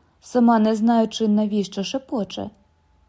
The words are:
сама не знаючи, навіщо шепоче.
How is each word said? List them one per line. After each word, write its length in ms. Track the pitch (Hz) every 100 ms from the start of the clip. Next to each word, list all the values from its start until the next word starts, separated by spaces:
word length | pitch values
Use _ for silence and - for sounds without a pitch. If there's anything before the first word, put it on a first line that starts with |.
| _ _
сама 380 | - 247 233 220
не 160 | 214
знаючи, 540 | 220 226 233 220 - 220
навіщо 560 | 208 214 208 196 196
шепоче. 640 | 190 269 - 254 185 - 208 - _ _ _ _